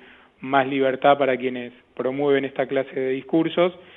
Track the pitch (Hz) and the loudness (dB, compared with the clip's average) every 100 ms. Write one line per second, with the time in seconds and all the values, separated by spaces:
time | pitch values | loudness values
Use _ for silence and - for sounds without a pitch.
0 | - - _ _ 131 139 131 139 135 127 | -20 -20 _ _ 0 2 2 0 0 2
1 | 143 143 135 127 127 123 120 - _ - | 4 4 2 0 -4 -6 -10 -16 _ -8
2 | 127 135 143 139 135 - 131 139 135 135 | -6 -2 2 2 0 -4 -4 -4 -4 -4
3 | 131 135 - 165 165 170 185 180 - | -4 -4 -2 0 0 0 0 -2 -18